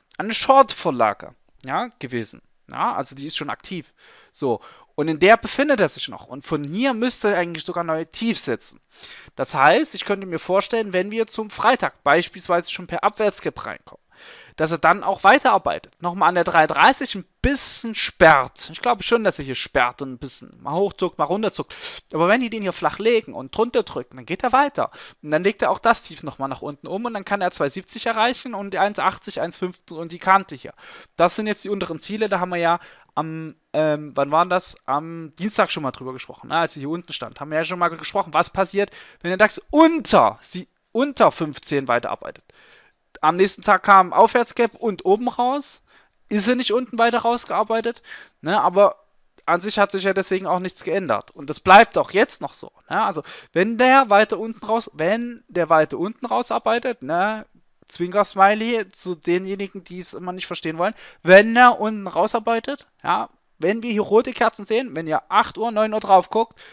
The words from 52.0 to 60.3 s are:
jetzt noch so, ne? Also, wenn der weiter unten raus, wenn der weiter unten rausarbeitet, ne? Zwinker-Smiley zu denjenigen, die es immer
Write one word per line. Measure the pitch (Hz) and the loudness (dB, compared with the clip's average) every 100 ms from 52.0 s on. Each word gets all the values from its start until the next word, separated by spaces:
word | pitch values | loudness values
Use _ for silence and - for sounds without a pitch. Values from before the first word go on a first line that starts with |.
| - | 0
jetzt | 190 254 - | 2 0 -2
noch | 147 - | -12 -12
so, | - _ _ | -20 _ _
ne? | 180 | -4
Also, | 208 156 - - - | -4 -6 -10 -18 -6
wenn | 165 208 226 | -2 -2 2
der | 254 269 233 | 4 6 6
weiter | 202 214 196 | 4 4 0
unten | 226 - 208 | -6 -10 -4
raus, | 226 - | -4 -4
wenn | 147 165 226 240 233 _ | -4 -2 -2 -4 -12 _
der | 175 160 | -4 4
weiter | 160 151 139 | 4 4 -2
unten | 190 - 233 | -6 -6 -4
rausarbeitet, | 226 - 269 - 233 - 233 | -4 -2 -2 0 -2 -2 -8
ne? | 135 170 208 214 - _ _ _ _ | -4 -2 -2 -4 -10 _ _ _ _
Zwinker-Smiley | - 175 202 196 190 196 214 226 233 190 | -8 -2 0 0 4 4 4 0 -4 -6
zu | - 180 170 | -10 -10 -6
denjenigen, | 175 180 190 196 196 196 | -2 -2 -2 -8 -8 -12
die | - 180 | -16 -14
es | 175 | -14
immer | - 180 | -12 -10